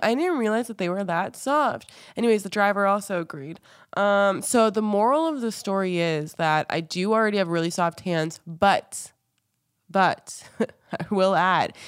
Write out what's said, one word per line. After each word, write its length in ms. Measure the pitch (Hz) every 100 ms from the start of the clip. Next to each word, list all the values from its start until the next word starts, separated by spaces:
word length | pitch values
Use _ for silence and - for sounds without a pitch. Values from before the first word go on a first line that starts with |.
I 120 | 220 247
didn't 220 | 359 311
realize 300 | 220 220 240
that 100 | 208
they 120 | 175
were 140 | 190
that 320 | 196 170 196 -
soft. 560 | 262 294 269 - - - - -
Anyways, 260 | 233 214
the 60 | 196
driver 360 | 214 202 202 196
also 360 | 202 - 180
agreed. 380 | 165 151 139 165 _ - - -
Um, 460 | 202 202 202 190
so 280 | - 240 220
the 120 | 208
moral 440 | 214 202 226 294 330
of 140 | 285
the 100 | 233
story 480 | - - 196 190 175
is 340 | 170 156 156
that 320 | - 160 156 -
I 100 | 160
do 320 | 160 180 190
already 240 | 220 220 208
have 100 | 175
really 240 | 170 165
soft 300 | 175 170 -
hands, 380 | 185 165 160 - -
but, 680 | 160 202 180 - - - _ _ _ _ _ _ _ _
but 580 | 190 180 - - - - -
<laughs> 0 | 226 - -
I 140 | - 170
will 260 | 202 190 175
add, 380 | 185 170 101 -